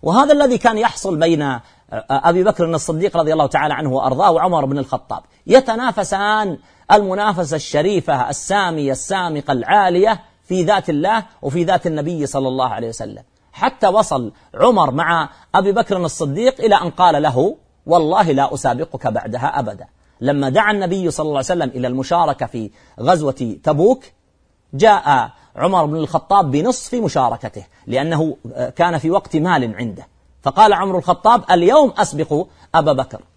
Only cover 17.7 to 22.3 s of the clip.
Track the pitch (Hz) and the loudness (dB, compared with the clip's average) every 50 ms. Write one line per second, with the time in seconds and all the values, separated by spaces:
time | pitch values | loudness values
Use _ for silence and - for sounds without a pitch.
17.7 | _ _ _ - 165 175 160 151 170 208 202 165 143 135 139 131 - 139 - 139 | _ _ _ 2 2 2 2 2 2 2 2 2 2 2 0 0 -2 -4 -2 -2
18.7 | 117 123 156 - - 123 - 127 107 113 - 110 104 107 120 151 - 139 127 107 | -2 -2 -6 -8 -10 -6 -6 -4 -4 -4 -6 -6 -8 -4 -4 -4 -4 -4 -4 -6
19.7 | 101 92 - - _ _ _ _ _ _ 117 131 143 143 139 135 131 202 214 208 | -8 -12 -16 -20 _ _ _ _ _ _ -2 -2 -2 0 -2 0 2 2 2 2
20.7 | 214 202 190 175 180 196 185 170 147 - 156 156 147 139 131 - 185 175 156 131 | 0 -2 -2 -4 -4 -4 -4 -4 -4 -4 -6 -4 -4 -4 -2 -2 -2 -2 -2 -4
21.7 | - 127 123 123 123 131 131 - 170 170 170 156 | -4 -6 -6 -4 -4 -4 -4 -2 0 0 2 0